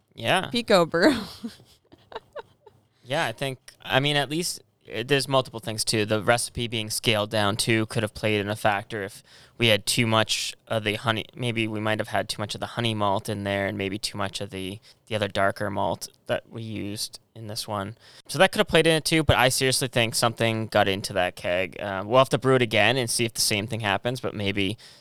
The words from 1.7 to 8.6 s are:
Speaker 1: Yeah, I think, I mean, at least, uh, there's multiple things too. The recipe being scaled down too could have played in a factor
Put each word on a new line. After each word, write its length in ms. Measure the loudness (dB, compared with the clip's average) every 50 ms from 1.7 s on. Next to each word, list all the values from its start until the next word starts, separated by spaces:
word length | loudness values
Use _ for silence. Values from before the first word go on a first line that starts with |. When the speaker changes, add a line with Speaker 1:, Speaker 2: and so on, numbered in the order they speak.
| _ _ _ _ -20 -20 _ _ -18 -18 -18 _ -16 -18 -18 _ _ _ _ -20 -20 _ _ _ _ _ _
Speaker 1:
Yeah, 200 | -4 -2 -2 -2
I 60 | -2
think, 260 | -2 -4 -4 -4 -4 -6 _ -20 -20 _ -4
I 160 | 0 2 2
mean, 160 | 4 4 2
at 140 | 2 0 0
least, 320 | -2 -2 -2 -4 -6 -8 -12 _ _ _ _ -8
uh, 120 | -6 -6 0
there's 220 | 2 2 0 2 2
multiple 320 | 2 2 2 0 -4 -10
things 240 | -8 -6 -6 -4 -2
too. 220 | 0 0 0 2
The 160 | 2 0 2
recipe 460 | 4 4 2 2 0 -4 -6 -6 -6 -4
being 200 | -4 -4 -4 -6
scaled 400 | -6 -2 2 2 2 2 2 0
down 280 | 0 2 2 2 2 0
too 260 | 2 2 2 2 0
could 160 | 0 -2 -4
have 120 | -4 -4 -4
played 260 | -4 -2 0 0 0
in 80 | 0 -2
a 80 | -2
factor 460 | 0